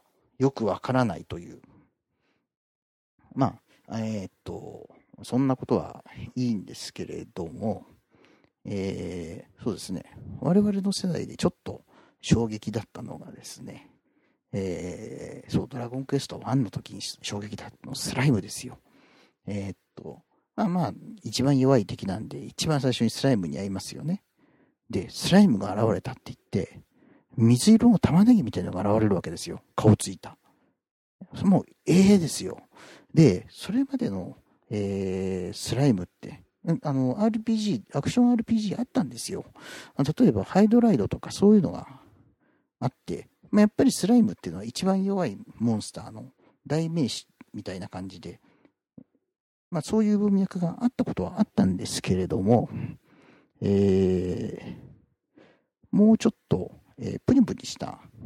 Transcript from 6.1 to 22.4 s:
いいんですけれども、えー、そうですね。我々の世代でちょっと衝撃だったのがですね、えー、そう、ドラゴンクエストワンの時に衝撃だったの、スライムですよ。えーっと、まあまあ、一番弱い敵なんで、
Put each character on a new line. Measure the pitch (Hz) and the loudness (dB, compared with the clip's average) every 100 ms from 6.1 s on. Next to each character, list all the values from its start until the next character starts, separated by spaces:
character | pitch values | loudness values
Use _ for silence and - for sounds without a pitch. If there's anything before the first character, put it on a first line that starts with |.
| - - 127 | -16 -10 -4
い | 123 | -2
い | |
ん | 104 87 | -4 -6
で | - | -14
す | - | -14
け | - 87 | -12 -12
れ | - - | -12 -12
ど | - 82 | -10 -10
も、 | 85 107 98 - _ _ _ _ _ _ _ - | -6 -6 -6 -12 _ _ _ _ _ _ _ -10
え | 101 95 92 90 87 82 95 - _ | -6 -6 -6 -10 -10 -12 -14 -20 _
ー、 | |
そ | 120 | -8
う | |
で | 90 | -8
す | - | -10
ね。 | 92 - - - - | -12 -12 -20 -18 -6
我 | 151 190 | 2 2
々 | 208 196 | 2 -2
の | 196 | -4
世 | 190 185 | -4 -4
代 | 160 - | -6 -8
で | - | -4
ち | 175 | -4
ょ | |
っ | - | -4
と | - - _ _ _ _ | -12 -14 _ _ _ _
衝 | - 113 113 | 2 2 2
撃 | 107 - | -4 -6
だ | 107 | -8
っ | - | -8
た | - | -14
の | - 80 | -14 -16
が | - | -16
で | - | -20
す | - - | -20 -18
ね、 | - - - _ _ _ _ _ _ | -18 -18 -20 _ _ _ _ _ _
え | 101 95 80 87 - 107 135 - - - | -8 -6 -6 -10 -12 -14 -14 -14 -16 -6
ー、 | |
そ | - | -4
う、 | 139 | -4
ド | 131 | -10
ラ | 120 | -8
ゴ | 131 | -10
ン | 135 | -4
ク | 139 | -4
エ | |
ス | - | -4
ト | - | -10
ワ | 113 135 | -4 -2
ン | |
の | 104 | -2
時 | - - 101 | -6 -12 -12
に | |
衝 | - - - 101 | -12 -12 -10 -10
撃 | 104 104 | -10 -12
だ | - | -14
っ | |
た | - - | -18 -14
の、 | - | -10
ス | - - | -6 0
ラ | 143 | 2
イ | |
ム | 107 | 2
で | - | -2
す | - 123 | -12 -14
よ。 | - _ _ _ _ _ _ - | -18 _ _ _ _ _ _ -12
え | 101 98 | -10 -10
ー | 90 | -12
っ | _ - | _ -20
と、 | 78 64 _ _ _ - | -18 -18 _ _ _ -4
ま | 220 | -2
あ | |
ま | 180 120 | -2 -4
あ、 | - - - | -6 -16 -16
一 | 117 110 | -8 -2
番 | 135 135 | 2 4
弱 | 131 131 | 4 4
い | 92 | 2
敵 | - 95 | -6 -8
な | 90 | -8
ん | - | -8
で、 | 139 | -12